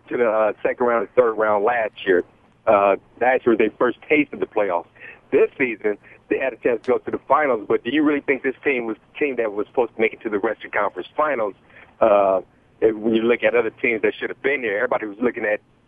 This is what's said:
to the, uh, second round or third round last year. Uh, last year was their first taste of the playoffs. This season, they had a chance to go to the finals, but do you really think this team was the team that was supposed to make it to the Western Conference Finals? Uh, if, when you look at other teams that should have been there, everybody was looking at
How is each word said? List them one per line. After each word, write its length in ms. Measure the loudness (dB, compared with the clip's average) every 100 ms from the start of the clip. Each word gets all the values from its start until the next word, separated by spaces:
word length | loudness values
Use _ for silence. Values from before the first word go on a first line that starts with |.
| -8
to 80 | -2
the, 120 | 0
uh, 240 | 2 0 0
second 240 | -4 -2 0
round 180 | 0
or 60 | 0 2
third 160 | 2
round 300 | 2 0 2
last 420 | 0 0 -4 -6 0
year. 160 | 0 0 _ _ _ 2
Uh, 300 | 4 4 0 _ -2
last 260 | 0 2 2
year 80 |
was 40 | 2
their 120 | 0 0
first 200 | -2 -2 -2
taste 240 | 0 0
of 80 | -4
the 60 | -6
playoffs. 400 | -4 -2 -4 -6 -20 -20 -20 -2
This 200 | 0 0 -2
season, 380 | -6 -4 -4 -6 -12 -18 -6
they 100 | -4
had 140 | -4
a 40 | -4
chance 260 | -2 -2
to 80 | 0
go 60 | -2
to 120 | -2
the 100 | -8 0
finals, 380 | 0 2 -2 0
but 160 | -2
do 80 | 0
you 120 | 0
really 180 | 0 0
think 220 | -2 -2
this 140 | -4 -4
team 240 | -4 -2 -4
was 100 | -8 _
the 60 | -6
team 180 | -4 -2
that 160 | -4
was 140 | -4 -4
supposed 260 | -2 -4
to 60 | 0
make 120 | -2
it 80 | -2
to 60 | -6
the 100 | -2
Western 320 | -2 -6 -6
Conference 380 | -4 -4 -6 -10 -4
Finals? 380 | -2 0 -4 -6 _ -20 -14 0
Uh, 420 | 4 6 4 2 -2 _ _ 0
if, 140 | 0 0
when 180 | 0
you 80 | 0
look 200 | 2 2
at 100 | 2
other 160 | 0 -2
teams 320 | -4 -4 0
that 100 | -2 -2
should 100 | -10
have 140 | -6
been 200 | -4 -2
there, 140 | -2 -2
everybody 280 | -2 -4 -6
was 100 | -4
looking 240 | -4 -2
at 160 | -4 -4 _ _